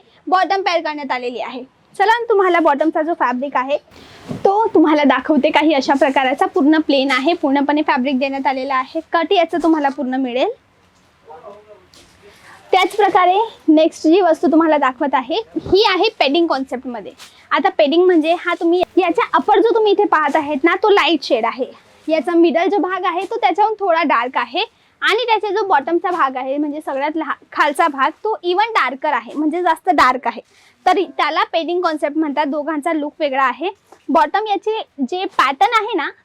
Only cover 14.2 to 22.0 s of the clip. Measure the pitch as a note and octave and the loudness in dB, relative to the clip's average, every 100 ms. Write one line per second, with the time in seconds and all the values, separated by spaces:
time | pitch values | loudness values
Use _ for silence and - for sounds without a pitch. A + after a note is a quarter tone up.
14.2 | F4+ D#4 E4+ D#4 E4 D4 C4+ C4 D4 C#4 | 4 2 2 2 2 2 0 -2 -2 -2
15.2 | B3 F4 A4 - - F#4 A4 F#4 G#4+ - | -2 -6 -6 -10 0 2 2 2 0 0
16.2 | C#4+ D#4+ E4 C#4 C4 B3+ C4 A#3+ F#3 - | 0 2 0 -2 -4 -10 -10 -12 -14 -20
17.2 | - - _ D4+ F#4 - D4 E4 F#4 F4 | -20 -20 _ -2 0 2 2 4 4 4
18.2 | D#4 E4+ F4 E4+ E4+ F4+ F4 - F4+ F4 | 2 -2 -2 -2 0 0 0 0 0 0
19.2 | A4+ E4+ - G#4+ A4+ A4+ G#4+ G4+ G#4 D#4 | 0 0 2 2 4 2 2 2 2 2
20.2 | D4 D#4+ C#4+ D4+ E4 F#4+ G#4 G4+ D4+ E4 | 2 0 -2 -2 0 2 2 4 2 0
21.2 | - C4 A3+ A3+ B3+ - _ _ | 0 -2 -2 -4 -10 -12 _ _